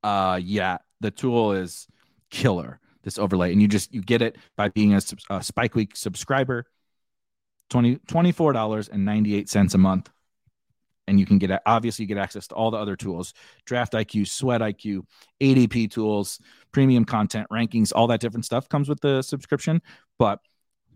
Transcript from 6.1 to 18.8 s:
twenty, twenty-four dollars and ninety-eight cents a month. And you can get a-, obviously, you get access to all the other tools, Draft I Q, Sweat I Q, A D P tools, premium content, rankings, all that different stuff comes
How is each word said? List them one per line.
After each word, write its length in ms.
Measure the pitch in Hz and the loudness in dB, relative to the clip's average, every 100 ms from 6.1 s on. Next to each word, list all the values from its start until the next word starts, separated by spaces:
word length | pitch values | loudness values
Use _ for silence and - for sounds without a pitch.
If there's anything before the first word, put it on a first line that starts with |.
| 90 - 139 131 123 123 _ _ _ _ _ _ _ _ _ _ | -10 -4 -2 -2 -4 -8 _ _ _ _ _ _ _ _ _ _
twenty, 280 | 127 120 127 - | 2 2 2 -2
twenty-four 460 | 165 175 170 160 | 2 2 2 2
dollars 340 | 127 110 107 104 | 2 -2 -4 -6
and 140 | 104 | -4
ninety-eight 460 | 98 107 104 104 104 | -2 0 0 0 -2
cents 240 | 107 95 | 2 4
a 40 | 98 | 6
month. 300 | 95 92 - _ _ _ _ _ _ _ _ _ - | 4 2 -4 _ _ _ _ _ _ _ _ _ 2
And 120 | 98 | 2
you 60 | 95 | 6
can 140 | 101 | 4
get 100 | 92 | 4
a-, 120 | 95 - | -2 2
obviously, 380 | 117 117 107 | 0 0 -6
you 40 | 104 | -6
get 120 | 101 | -4
access 280 | 95 104 - | -6 -8 -14
to 60 | - | -4
all 140 | 113 | -2
the 80 | 110 | -2
other 180 | 104 95 | -6 -6
tools, 380 | 98 85 92 - - _ - | -6 -8 -10 -14 -20 _ -6
Draft 300 | 123 120 113 | -4 -2 -4
I 80 | |
Q, 220 | 107 107 98 | -4 -4 -4
Sweat 360 | - 131 120 | -4 -2 0
I 120 | 110 | -2
Q, 320 | 101 107 98 - _ _ _ | -6 -8 -8 -10 _ _ _
A 120 | 139 131 | 2 4
D 120 | 117 | 4
P 200 | 123 110 | 2 -2
tools, 520 | 120 107 104 101 - _ _ _ | -2 -2 -2 -4 -10 _ _ _
premium 320 | - 135 123 | 2 4 4
content, 440 | 117 113 104 110 107 | 2 0 -2 -4 -8
rankings, 400 | 110 117 117 104 - | -4 -2 0 0 2
all 120 | 117 | 2
that 140 | 113 | 2
different 240 | 117 113 110 | -2 -6 -4
stuff 240 | 123 - | -4 -2
comes 180 | 147 | -4